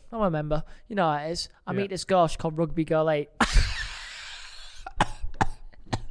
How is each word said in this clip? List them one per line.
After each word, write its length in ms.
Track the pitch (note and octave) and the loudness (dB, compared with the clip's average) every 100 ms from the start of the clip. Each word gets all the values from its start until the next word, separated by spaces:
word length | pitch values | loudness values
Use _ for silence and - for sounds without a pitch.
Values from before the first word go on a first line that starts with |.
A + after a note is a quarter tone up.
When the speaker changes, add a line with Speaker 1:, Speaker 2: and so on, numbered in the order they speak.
| - | -8
Speaker 1:
I'm 100 | A#3 | 0
a 120 | G3+ | 0
member. 320 | D#3 D3+ D3+ - - - | 0 0 -2 -2 -12 -6
You 80 | G#3 | 0
know 120 | E3+ | 2
how 60 | D3 | 2
it 60 | D#3 | -2
is. 180 | F3 - - | -6 -8 -10
I 60 | - | -4
Speaker 2:
Yeah. 40 | F3+ | -2
Speaker 1:
meet 120 | G3 | -2
this 120 | F3+ | -4
girl, 240 | - F#3 E3 | 2 6 6
she 120 | - | 2
called 200 | E3 D#3 | -2 0
Rugby 240 | E3 D3+ | 0 0
Girl 240 | D#3 D#3+ D#3+ | 2 2 4
eight. 200 | D3+ D3 | 2 0
<laughs> 40 | - - - - - - - - - - - - - - - - - - - - - - - - - - - - | 0 4 6 6 2 -6 -10 -14 -14 -14 -14 -14 -14 -14 -14 -6 0 0 0 -4 0 0 0 -10 -16 -6 -6 -4